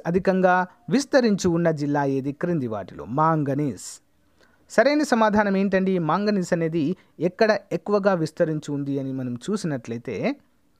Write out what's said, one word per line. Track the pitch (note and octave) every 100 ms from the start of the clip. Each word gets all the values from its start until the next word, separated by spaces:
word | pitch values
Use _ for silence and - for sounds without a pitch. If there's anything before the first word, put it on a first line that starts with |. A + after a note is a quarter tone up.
| E3
అధికంగా | F3+ F#3+ F#3 F3+ F3+ F3+ _ -
విస్తరించి | A#3 C4+ C#4+ A#3+ G3 F#3
ఉన్న | E3 E3
జిల్లా | D3+ D3 D3 C#3
ఏది | C3+ C3+
క్రింది | C#3 F3 E3+ A#2+
వాటిలో? | G#2 F#2 D2+ D2
మాంగనీస్. | C3+ D#3+ D#3+ C#3+ C#3 D3 F#2+ - - _ _ _ _ _ _ _
సరైన | - B3 D4+
సమాధానం | D4+ A#3 G#3+ G#3 G3+ F#3+
ఏంటండి? | G3+ F#3+ F#3+ F#3
మాంగనీస్ | D#3 F3 G#3 G3+ F3
అనేది | E3+ E3 E3 D3 F#3 _ -
ఎక్కడ | E3+ - A3 G#3 -
ఎక్కువగా | E3+ - G#3 G3
విస్తరించి | F#3 D#3 - E3 D3+ D3
ఉంది | C#3+ C#3 C#3
అని | C3+
మనం | C3 B2+ A#2+
చూసినట్లయితే | - G#3 E3 C3+ - A#2 B2+ G2+ F#3 C#4+ _ _ _